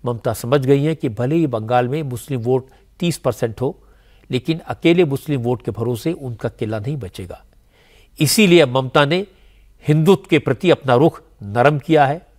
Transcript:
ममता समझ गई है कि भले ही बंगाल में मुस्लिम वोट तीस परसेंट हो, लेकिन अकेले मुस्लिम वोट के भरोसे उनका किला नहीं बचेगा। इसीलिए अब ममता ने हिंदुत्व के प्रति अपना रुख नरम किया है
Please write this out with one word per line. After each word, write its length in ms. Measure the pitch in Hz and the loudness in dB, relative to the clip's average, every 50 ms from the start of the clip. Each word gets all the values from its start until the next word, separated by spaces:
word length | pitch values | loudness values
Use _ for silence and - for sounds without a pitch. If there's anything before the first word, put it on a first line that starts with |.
| _ | _
ममता 260 | 127 120 113 - 127 110 | -6 -8 -6 -4 -6 -6
समझ 340 | - - 117 131 147 131 | -6 -4 -2 -2 0 2
गई 180 | 127 139 139 139 | 2 2 2 2
है 100 | 156 160 | -2 -4
कि 140 | 156 - 135 | -4 -6 -6
भले 260 | 110 98 117 127 151 | -4 -4 -4 -2 0
ही 120 | 170 165 | 0 0
बंगाल 420 | 147 120 113 107 110 123 123 123 123 | 0 -2 -4 -4 0 0 0 0 0
में 140 | 131 156 156 | -4 -6 -6
मुस्लिम 380 | 135 123 117 - - 139 127 | -6 -8 -10 -10 -8 -8 -6
वोट 260 | 110 120 127 131 123 - _ _ _ _ _ _ | -2 -2 -2 -2 -2 -6 _ _ _ _ _ _
तीस 200 | 185 175 156 - | -4 -4 -4 -2
परसेंट 420 | _ 131 120 - - 117 107 - | _ -4 -4 -2 -4 -6 -4 -4
हो, 220 | 127 139 180 _ _ _ _ _ _ _ _ _ _ _ | -6 -6 -6 _ _ _ _ _ _ _ _ _ _ _
लेकिन 280 | 131 127 - - 165 160 | -6 -6 -4 -4 -6 -6
अकेले 460 | - - 123 - - 160 170 180 180 | -6 -12 -12 0 2 2 4 4 4
मुस्लिम 360 | 147 139 135 - - 147 135 | 2 0 -6 -4 -4 -6 -4
वोट 240 | 117 120 123 113 - | -2 -4 -4 -4 -4
के 60 | - | -8
भरोसे 420 | 107 101 117 117 123 110 - 160 170 | -6 -6 -4 -4 -4 -4 -4 -6 -6
उनका 360 | 175 143 127 120 - - 120 | -6 -10 -12 -12 -8 -8 -10
किला 300 | - _ 120 104 107 110 | -8 _ -8 -6 -6 -6
नहीं 180 | 101 131 151 | -6 -8 -8
बचेगा। 460 | 147 113 92 _ - 98 87 - - _ _ _ _ _ _ _ _ _ _ _ _ _ _ _ - | -8 -10 -14 _ -16 -16 -16 -16 -20 _ _ _ _ _ _ _ _ _ _ _ _ _ _ _ -2
इसीलिए 400 | 156 135 - - 214 190 175 170 | -2 0 4 4 4 6 6 6
अब 80 | 156 131 | 4 4
ममता 360 | 123 131 131 131 - 156 147 | 2 -2 -2 0 2 2 2
ने 220 | 139 160 180 202 - _ _ _ _ _ _ _ _ _ _ _ - | 2 2 -2 -4 -6 _ _ _ _ _ _ _ _ _ _ _ 0
हिंदुत्व 400 | 151 151 160 165 196 - - - | 2 2 4 4 4 2 2 0
के 80 | 175 147 | 0 0
प्रति 320 | - - 131 - - 180 | 0 0 -4 -2 2 2
अपना 240 | 156 - - 135 123 | 2 2 2 0 2
रुख 280 | 120 143 165 - - _ _ _ _ 104 | 4 4 2 0 -2 _ _ _ _ -14
नरम 360 | 101 101 117 123 143 151 143 | -8 -2 2 2 2 2 0
किया 280 | - - 160 151 143 | -2 2 2 4 4
है 200 | 135 147 170 - _ _ | 2 0 -6 -10 _ _